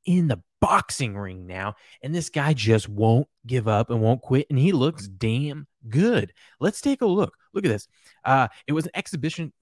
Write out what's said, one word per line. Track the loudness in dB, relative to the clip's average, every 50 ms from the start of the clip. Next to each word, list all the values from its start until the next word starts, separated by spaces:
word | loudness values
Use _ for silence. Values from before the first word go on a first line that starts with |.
| _
in | 2 2 2 4
the | 2 0 -2 -6 _ _ _
boxing | 0 2 2 0 0 -2 -6 -6 -6 -6 -6
ring | -8 -8 -10 -10 -14 -14
now, | -12 -10 -8 -8 -8 -8 _ _ -20 -20 _
and | -8 -4 -4
this | -4 -4 -4
guy | -4 -2 2 2 2
just | 2 4 4 4 4 2 -2
won't | -2 2 4 4 6 4 2 _ _ _ _
give | -4 -4 -2 0 2
up | 2 2 2 0
and | 0 2
won't | 2 2 2 0
quit, | 0 0 0 0 0 _
and | 0 2
he | 2 4 4
looks | 2 2 0 -2 -4 -16
damn | -16 -10 -4 -2 -2 -2 -2 -4 -6 -8 -12 -16 _ _ _ -14
good. | -4 0 0 2 2 2 0 -2 -4 _ _ -20 _ _ _
Let's | -2 -2 -2 -2
take | -2 -2 -2 0
a | 0
look. | 0 2 0 0 -2 _ _ _ _ -8
Look | -2 0
at | 0
this. | -2 -2 -6 _ _ _ _ -20 _ _ -2
Uh, | 0 2 2 2 -2 -4 -14 _
it | -4 -4
was | -4 -4
an | -4 -8
exhibition | -8 -8 -8 -8 -6 -6 -6 -6 -6 -10 -12 _ _